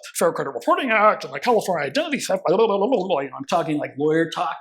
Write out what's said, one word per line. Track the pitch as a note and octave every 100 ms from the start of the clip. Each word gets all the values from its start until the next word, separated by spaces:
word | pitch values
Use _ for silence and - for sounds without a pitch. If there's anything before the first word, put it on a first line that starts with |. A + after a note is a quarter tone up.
| - -
Fair | F#3
Credit | D#3+ C#3+
Reporting | C#3 - E4+ D4
Act | A3 G#3 F#3+
and | D3+
the | C3+
California | - A#3 - F3 C#3+
Identity | C3 E4 C#4
Theft, | - F#3+ D3
blah, | F3+
blah, | A3
blah, | G3+
blah, | G3+
blah, | C4 F#3
blah, | E3+
you | C#3
know, | B2+
I'm |
talking, | C3+ F3+ D#3 D3+
like, | C3+ C3
lawyer | D3 D#3 E3
talk | E3 E3+ E3